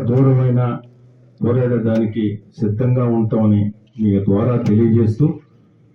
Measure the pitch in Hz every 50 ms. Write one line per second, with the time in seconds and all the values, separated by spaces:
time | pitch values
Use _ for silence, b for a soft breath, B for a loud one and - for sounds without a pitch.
0 | - 117 123 131 135 135 131 127 127 127 123 123 123 120 120 - - - - _
1 | - - - _ _ _ _ - 107 117 123 127 123 120 120 113 110 113 113 113
2 | 110 104 - 117 107 101 98 - - - - - 113 104 104 110 127 123 123 127
3 | 123 120 117 113 107 110 120 113 107 104 104 101 104 104 - - _ _ - 110
4 | 110 104 98 98 98 101 98 101 117 123 120 120 120 107 104 113 117 110 110 117
5 | 110 104 107 - 147 165 - - - _ _ _ _ _ _ _ _ _ _